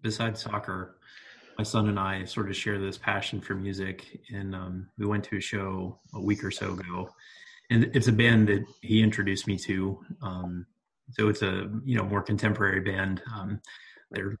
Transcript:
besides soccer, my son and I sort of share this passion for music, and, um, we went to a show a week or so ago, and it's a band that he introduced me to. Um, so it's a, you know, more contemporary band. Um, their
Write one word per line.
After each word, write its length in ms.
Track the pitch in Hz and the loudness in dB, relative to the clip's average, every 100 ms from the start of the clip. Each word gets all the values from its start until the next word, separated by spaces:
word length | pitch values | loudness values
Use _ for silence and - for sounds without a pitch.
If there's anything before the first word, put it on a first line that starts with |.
besides 400 | 113 107 113 107 | -6 -2 -4 -4
soccer, 560 | 107 104 - 92 90 - _ - - - - - | -6 -6 -6 -8 -8 -16 _ -20 -20 -20 -12 -6
my 60 | |
son 240 | 110 113 104 | -2 2 2
and 120 | 101 | 2
I 260 | 95 95 95 | 0 -2 -4
sort 240 | - 98 | -4 -4
of 60 | 95 | -4
share 220 | 104 101 | -4 -2
this 180 | 98 90 | -4 -4
passion 420 | - 101 - 98 | -2 -2 -2 -6
for 140 | - 98 | -6 -6
music, 640 | 98 95 95 92 - - - | -4 -4 -6 -8 -14 -20 -12
and, 200 | 101 98 95 | -8 -6 -8
um, 340 | 92 92 95 - | -8 -8 -8 -4
we 80 | 104 | 0
went 180 | 104 101 | 0 -2
to 120 | 98 | -6
a 40 | |
show 580 | - 104 95 95 92 - _ | -4 -4 -4 -4 -6 -10 _
a 60 | 104 | -4
week 220 | 98 104 | 0 0
or 80 | 95 | -2
so 220 | - 98 | -4 -6
ago, 360 | 90 90 90 - - - - - - - | -6 -6 -8 -8 -12 -20 -20 -20 -14 2
and 220 | 117 123 131 | 4 6 4
it's 120 | 117 | 4
a 20 | |
band 360 | 110 117 113 104 | 6 8 8 8
that 160 | 98 - - | 4 0 -8
he 200 | 101 110 | 2 6
introduced 460 | 110 104 98 95 - | 6 4 0 0 0
me 100 | 95 | -2
to. 400 | - 95 95 95 - - | -2 -2 0 -4 -10 -10
Um, 440 | 98 92 90 90 87 _ _ _ - | -8 -6 -6 -8 -10 _ _ _ -12
so 180 | 117 107 | 0 2
it's 140 | 104 | 2
a, 260 | 98 95 95 110 135 | 0 -2 -4 -6 -2
you 100 | 120 | 0
know, 60 | |
more 200 | 98 101 | 0 0
contemporary 580 | - 107 107 104 101 95 | 0 0 2 2 2 2
band. 400 | 95 95 95 95 - | 0 0 -2 -2 -6
Um, 280 | 110 95 104 - - - - - | -10 -8 -8 -10 -20 -20 -20 -12
their 240 | 101 98 104 | -8 -6 -8